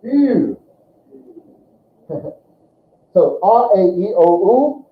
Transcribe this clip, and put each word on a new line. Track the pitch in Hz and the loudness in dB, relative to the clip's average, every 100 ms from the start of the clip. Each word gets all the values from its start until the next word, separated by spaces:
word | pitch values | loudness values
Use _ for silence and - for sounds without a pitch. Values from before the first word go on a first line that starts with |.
Ew. | 226 277 277 233 143 - _ _ _ _ _ - 254 - _ _ _ _ _ _ _ | -4 0 0 0 -2 -6 _ _ _ _ _ -20 -20 -20 _ _ _ _ _ _ _
<laughs> | - - - _ _ _ _ _ _ _ 185 | -12 -12 -18 _ _ _ _ _ _ _ 0
So, | 147 - | 0 0
a, | 190 233 247 202 | 0 2 2 2
a, | |
e, | 180 175 196 | 0 0 -4
o, | 165 170 | 0 2
u. | 175 190 247 294 285 - | 2 2 2 0 -4 -18